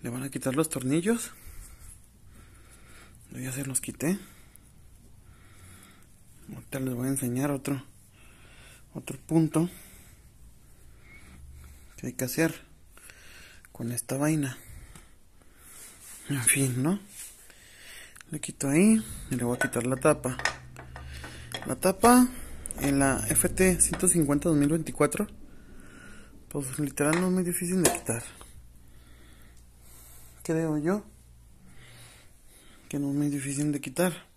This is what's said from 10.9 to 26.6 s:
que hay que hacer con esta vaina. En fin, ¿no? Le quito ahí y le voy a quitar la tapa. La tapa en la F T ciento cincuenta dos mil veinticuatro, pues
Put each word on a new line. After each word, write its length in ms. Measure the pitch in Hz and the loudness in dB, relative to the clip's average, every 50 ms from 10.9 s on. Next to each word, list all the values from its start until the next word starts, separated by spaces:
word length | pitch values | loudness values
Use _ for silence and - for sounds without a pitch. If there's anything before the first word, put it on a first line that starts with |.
| - - - - - - - - - - - - - - - - - - - - - | -20 -20 -20 -20 -20 -20 -20 -20 -20 -18 -18 -18 -18 -18 -18 -20 -20 -20 -20 -20 -16
que 120 | - - 127 | -10 -10 -8
hay 40 | |
que 140 | 127 - 131 | -4 -4 -4
hacer 400 | 127 - - 160 160 - - - - - - - - - - - - - - - - - - - - - - - - | -2 0 2 0 0 0 -4 -16 -20 -20 -20 -20 -20 -20 -20 -20 -20 -20 -20 -20 -20 -20 -20 -20 -20 -20 -20 -20 -20
con 200 | - - 123 117 | -12 -8 -6 -4
esta 260 | 120 120 - - 131 135 | -4 -6 -4 -4 -2 0
vaina. 400 | 147 151 160 156 143 131 127 - - - - - - - - - - - - - - - - - - - - - - - - - - - - - - - - - - | 2 2 2 2 0 -2 -6 -10 -16 -18 -16 -16 -16 -18 -18 -20 -20 -20 -20 -20 -20 -20 -20 -20 -20 -20 -20 -20 -20 -20 -20 -20 -20 -20 -20 -20 -18 -18 -18 -16 -6
En 160 | - 143 135 | -4 -4 2
fin, 400 | 117 - - 139 135 131 120 127 | 4 4 4 4 2 2 2 0
¿no? 160 | 131 160 196 202 - - - - - - - - - - - - - - - - - - - - - - - - - - | 2 0 0 -2 -4 -12 -16 -16 -16 -16 -18 -20 -20 -20 -20 -20 -20 -20 -20 -20 -20 -20 -18 -18 -20 -20 -20 -20 -12 -10
Le 100 | 160 151 | -10 -8
quito 300 | - - - - - 139 | -8 -10 -8 -4 -2 2
ahí 340 | 139 160 196 220 220 220 220 - - - - - | 4 6 8 8 8 6 4 -2 -10 -12 -6 -4
y 40 | 131 | -2
le 100 | 123 120 | 0 0
voy 140 | 120 123 - | 0 0 0
a 20 | |
quitar 260 | - 123 - 120 120 | 0 0 0 0 0
la 100 | 127 131 | 0 -2
tapa. 420 | 127 - 156 147 151 - 131 131 - - - - - - - - - - - - - - - - - - - - - - - - - - | 4 4 4 4 4 0 -4 -4 -2 -4 -4 -6 -6 -14 -16 -16 -16 -16 -14 -14 -14 -14 -12 -14 -12 -14 -14 -14 -14 -14 -12 -12 -10 -6
La 100 | - 262 | -6 -6
tapa 500 | - - 190 190 - - 240 247 254 247 247 - - - - - - - - - - | 2 2 2 2 6 8 10 10 10 8 6 4 -8 -12 -12 -12 -10 -8 -8 -6 -2
en 180 | - 143 139 139 | 0 2 4 4
la 280 | 139 135 131 - 110 113 | 4 4 4 2 0 0
F 180 | 143 - - 175 | 2 2 2 2
T 280 | - - 185 185 180 175 | 4 6 6 6 6 4
ciento 300 | - - 175 - 185 185 | 2 2 2 2 2 4
cincuenta 400 | - 170 156 139 143 147 - 175 | 4 4 4 4 2 2 4 4
dos 80 | 160 | 4
mil 140 | 147 143 143 | 4 4 4
veinticuatro, 560 | 160 170 156 139 123 - 147 147 - - 208 - - - - - - - - - - - - - - - - - - - - - - - - - | 2 0 0 -4 2 2 2 2 2 -2 -4 -4 -4 -18 -18 -18 -18 -20 -20 -18 -18 -18 -18 -18 -18 -18 -18 -18 -18 -18 -18 -18 -20 -20 -18 -8
pues 300 | - 143 | -6 -6